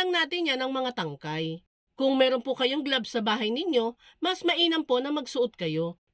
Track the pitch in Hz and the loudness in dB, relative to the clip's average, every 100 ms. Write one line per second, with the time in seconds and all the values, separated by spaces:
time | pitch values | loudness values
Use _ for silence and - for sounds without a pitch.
0 | 370 359 320 349 330 262 262 269 254 247 | 2 2 0 0 0 0 -2 -2 -2 -4
1 | 165 143 156 156 160 165 - _ _ - | -6 -8 -6 -4 -4 -6 -12 _ _ 0
2 | 269 269 262 254 254 254 254 277 277 269 | 2 4 4 2 -2 0 0 0 0 -2
3 | 220 240 220 220 214 240 370 262 226 240 | 0 -2 0 0 0 -2 0 0 0 -4
4 | - _ 339 370 349 339 339 320 302 247 | -16 _ -2 0 0 2 2 2 2 0
5 | 269 302 277 269 240 - 165 156 170 175 | 0 -4 -2 -2 -2 -2 -4 -2 -2 -6
6 | _ | _